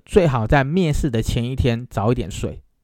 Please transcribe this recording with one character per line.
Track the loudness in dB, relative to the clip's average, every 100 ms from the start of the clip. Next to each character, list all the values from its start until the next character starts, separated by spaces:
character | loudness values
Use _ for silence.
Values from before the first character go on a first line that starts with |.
最 | 0 2 4
好 | 2 2
在 | 2
面 | 2 0 0
试 | 0 0
的 | -2
前 | -2 -2
一 | -2
天 | 0 0 -2 -4
早 | -2 0
一 |
点 | 0 -2
睡， | -8 -8 -8 -16 _